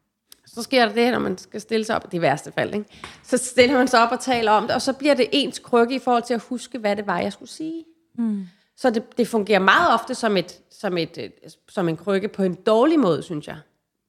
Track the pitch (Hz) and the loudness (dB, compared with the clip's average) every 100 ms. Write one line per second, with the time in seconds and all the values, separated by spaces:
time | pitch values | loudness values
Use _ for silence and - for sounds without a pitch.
0 | _ _ _ _ _ - 226 262 226 214 | _ _ _ _ _ -14 -2 2 2 2
1 | 240 247 - 185 - 214 - 220 214 180 | 0 0 -2 -6 -10 -16 -6 -4 -2 -4
2 | - 175 160 147 - 160 107 208 208 - | -4 -2 0 0 -4 -6 -4 -6 -8 -16
3 | - - - 254 - - 247 269 254 233 | -20 -20 -4 -4 0 4 4 4 4 4
4 | 233 240 - 247 220 214 202 254 262 254 | 4 0 -2 0 2 2 2 -2 -2 -2
5 | 294 262 247 285 247 - - 240 233 262 | 0 2 2 0 -2 -6 0 2 2 0
6 | 254 240 226 233 - 247 - 254 208 202 | 0 0 0 -6 -6 -12 -10 -6 -4 -4
7 | 196 175 202 - - - 320 330 320 _ | -4 -4 -4 -8 -16 -12 -10 -10 -14 _
8 | _ - 233 208 180 _ _ _ 262 220 | _ -6 -4 -4 -8 _ _ _ 0 0
9 | 214 - 220 226 196 202 190 233 349 226 | -4 -2 -2 0 2 2 4 4 2 0
10 | - 247 226 196 165 - _ - 202 180 | -2 -6 -2 -2 -4 -12 _ -10 -6 -4
11 | 160 - 104 - - - _ - 170 160 | -6 -10 -14 -16 -20 -20 _ -4 -4 -4
12 | - 196 202 - 190 170 - 220 285 320 | -4 -4 -4 -2 -2 -2 2 4 4 4
13 | 214 151 - 151 - 156 - _ _ _ | 4 2 -2 -10 -10 -16 -20 _ _ _